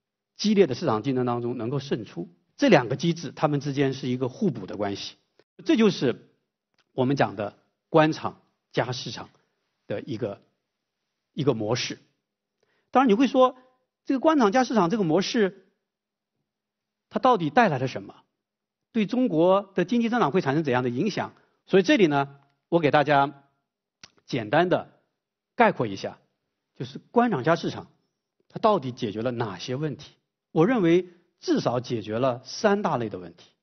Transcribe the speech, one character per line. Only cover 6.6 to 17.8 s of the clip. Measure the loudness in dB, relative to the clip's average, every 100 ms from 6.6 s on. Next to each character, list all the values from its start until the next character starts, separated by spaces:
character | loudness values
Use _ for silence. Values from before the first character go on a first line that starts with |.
| _ _ _
我 | -4 -2
们 | 0
讲 | -2 -2
的 | -10 -10 _ _ _
官 | 2 2
场 | 0 -8 -12 _ _ _
加 | -6 -4
市 | -6 -10
场 | -14 -16 _ _ _ _ _ -10
的 | -10
一 | -8 -8
个， | -8 -10 _ _ _ _ _ _ _ _ _
一 | -4
个 | -2
模 | 0 -2 -4
式。 | -4 -10 _ _ _ _ _ _ _ _ _
当 | 2
然 | 4
你 |
会 | 4 2
说， | 4 2 0 _ _ _ _ -6
这 | 0
个 |
官 | 2 4
场 | 4
加 | 2
市 | 2
场 | 2 0
这 | 0
个 |
模 | 0 0
式， | 0 0 0 -2 _ _ _ _ _ _ _ _ _ _ _ _ _ _ _
它 | 0
到 | 2 2
底 | 2
带 | 4 4
来 |
了 | 2